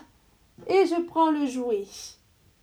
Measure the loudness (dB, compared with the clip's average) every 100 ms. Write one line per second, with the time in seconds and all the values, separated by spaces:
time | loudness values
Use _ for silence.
0 | -10 _ _ _ _ -16 0 2 4 0
1 | -2 2 2 2 -2 -4 -2 -4 -4 -14
2 | -20 -20 _ _ _ _